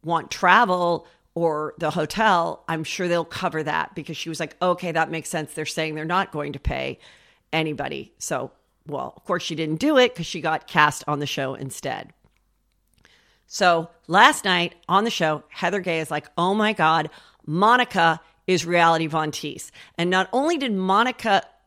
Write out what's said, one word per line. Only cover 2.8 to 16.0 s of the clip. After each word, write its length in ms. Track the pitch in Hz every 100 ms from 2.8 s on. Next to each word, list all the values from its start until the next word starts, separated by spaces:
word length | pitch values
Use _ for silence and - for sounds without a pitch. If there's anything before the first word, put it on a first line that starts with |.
sure 240 | 156 - 180
they'll 160 | 170
cover 400 | 165 - 185 156
that," 320 | 151 156 156 -
because 220 | 147 156
she 100 | 165
was 140 | 156
like, 160 | 156 -
"Okay, 300 | 180 180 180
that 180 | 160 160
makes 200 | 165 -
sense. 240 | 170 151
They're 120 | - 156
saying 300 | - 156 156
they're 80 |
not 300 | 160 180 190
going 180 | 151 147
to 80 | 135
pay 400 | - 131 131 131 - - _ _ _
anybody." 580 | 160 160 147 131 139 - _
So, 340 | - 143 131 _ _ _ -
well, 260 | 143 131 -
of 60 | -
course 160 | 175
she 140 | - 160
didn't 240 | 156 160
do 180 | 285 285
it 160 | 247
'cause 140 | 247 160
she 140 | 175
got 260 | 156 156 -
cast 360 | 170 151 - -
on 100 | 147
the 80 | 143
show 300 | - 135 131
instead. 580 | 135 - 139 107 - _ _ _ _ _ _ _ _ _ _ _ _ _ _
So 420 | - 185 170 165 _ -
last 380 | 180 254 294 202
night 300 | 180 170 - -
on 160 | 185
the 60 | 226
show, 340 | - 160 151 _
Heather 300 | - 180 196
Gay 200 | 175
is 120 | 165